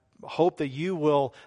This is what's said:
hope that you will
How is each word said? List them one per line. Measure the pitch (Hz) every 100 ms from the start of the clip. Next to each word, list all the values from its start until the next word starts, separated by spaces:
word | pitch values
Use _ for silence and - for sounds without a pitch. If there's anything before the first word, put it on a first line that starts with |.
| _ _
hope | - - 170 -
that | 143
you | 131 175 180
will | 151 143 135 -